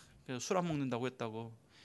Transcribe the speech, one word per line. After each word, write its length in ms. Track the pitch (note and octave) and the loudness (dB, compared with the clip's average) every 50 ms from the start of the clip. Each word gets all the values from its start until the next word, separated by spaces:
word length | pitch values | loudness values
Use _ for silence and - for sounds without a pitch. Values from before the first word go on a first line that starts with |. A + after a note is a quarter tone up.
| - - - - - - C3 A#2+ | -18 -20 -20 -14 -8 -6 -4 -4
술 180 | - - F3+ F#3 | 0 2 4 4
안 100 | F3 E3+ | 4 4
먹는다고 380 | D#3 C#3+ C#3 C3 B2 A#2 B2+ B2+ | 2 2 2 2 2 2 0 0
했다고 460 | - - A#2+ A2 A2 A2 A#2 A2+ A2+ - - - - - - | 0 -2 -4 -4 -2 -4 -6 -6 -10 -14 -18 -20 -20 -20 -20